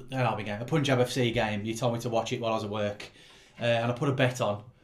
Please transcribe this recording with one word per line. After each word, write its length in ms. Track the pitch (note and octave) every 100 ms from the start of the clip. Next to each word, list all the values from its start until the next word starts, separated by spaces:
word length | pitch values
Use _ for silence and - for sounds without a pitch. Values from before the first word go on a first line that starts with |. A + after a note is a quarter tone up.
| -
an 80 | C3
Albion 280 | A#2+ G#2 G#2
game, 140 | G#2
a 40 |
Punjab 340 | B2 D#3 C3+ B2
F 140 | B2
C 180 | C#3 A#2+
game. 340 | A#2 G#2+ G#2
You 120 | A2 A2
told 180 | B2
me 60 | A2+
to 80 | A#2+
watch 240 | A2+ -
it 80 | A#2+
while 100 | A2+
I 40 | A2
was 80 |
at 60 | G#2
work, 380 | G#2+ G#2 G#2 - - - - - -
uh, 40 |
and 280 | A#2+ A#2 A#2+
I 20 |
put 140 | A#2+ D3
a 40 |
bet 280 | C3 B2+ -
on. 240 | G#2+ G2+ - -